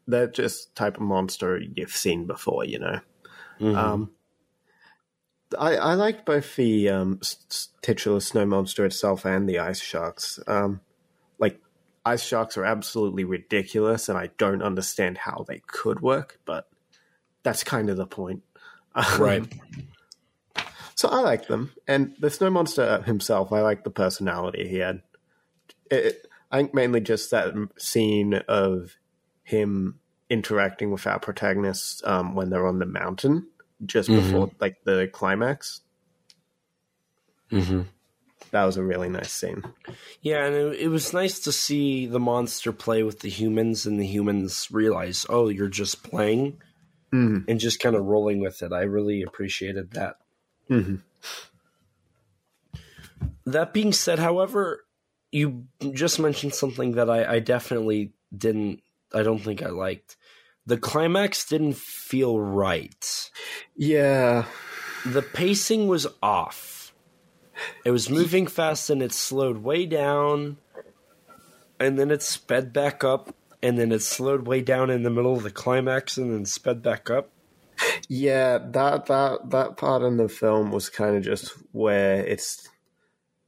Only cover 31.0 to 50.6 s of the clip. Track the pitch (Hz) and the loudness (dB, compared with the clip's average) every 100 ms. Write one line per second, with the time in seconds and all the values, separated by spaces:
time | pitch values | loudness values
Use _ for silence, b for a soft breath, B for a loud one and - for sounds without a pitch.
31 | 101 98 - 98 101 98 98 92 - - | -2 -4 -4 -4 0 0 0 -2 -6 -6
32 | - 92 90 95 92 92 92 92 90 95 | -2 0 0 -2 -2 0 0 0 -2 -4
33 | 87 92 135 160 - _ _ - 101 110 | -6 -2 0 0 -2 _ _ -14 -4 0
34 | 101 110 92 95 95 - 98 - - 95 | 4 4 4 2 0 0 -4 -2 0 2
35 | 92 - 98 98 123 139 - - _ _ | 0 -2 0 0 0 -2 -8 -16 _ _
36 | _ _ _ _ _ _ _ _ _ _ | _ _ _ _ _ _ _ _ _ _
37 | _ _ _ _ - 104 90 95 90 _ | _ _ _ _ -2 0 2 0 -2 _
38 | _ _ _ - - 104 95 95 95 90 | _ _ _ -20 -4 2 2 2 -2 -2
39 | 90 90 - - 90 85 - - - B | -2 -6 -6 -6 -6 -8 -12 -16 -20 B
40 | B B 147 151 143 147 147 147 160 160 | B B -2 0 2 2 0 0 0 0
41 | 151 180 190 - 151 143 - 147 143 131 | 0 0 -2 -2 -4 -2 0 0 0 0
42 | 127 123 123 120 120 - 120 104 - 113 | -2 0 2 2 0 -4 -6 -4 0 2
43 | 110 107 104 95 110 110 113 110 107 104 | 2 -2 -8 -2 0 2 2 0 -2 -2
44 | 98 101 104 101 95 - - 110 110 92 | -2 0 0 0 -2 -4 -4 0 2 2
45 | 90 90 - 120 113 98 101 98 101 - | -2 -4 0 2 2 2 -2 -2 -4 -6
46 | - - 104 113 139 - b b b _ | -6 0 2 2 0 -4 b b b _
47 | _ 127 120 104 95 113 117 - 123 110 | _ 2 4 2 0 0 0 0 2 2
48 | 98 107 104 101 95 - 87 90 101 104 | 2 2 2 0 -2 -6 -6 -2 0 0
49 | 104 104 92 - 98 - 98 98 92 101 | 0 -2 -4 -6 -6 -6 -6 -8 -8 -8
50 | 92 - _ _ _ _ | -8 -10 _ _ _ _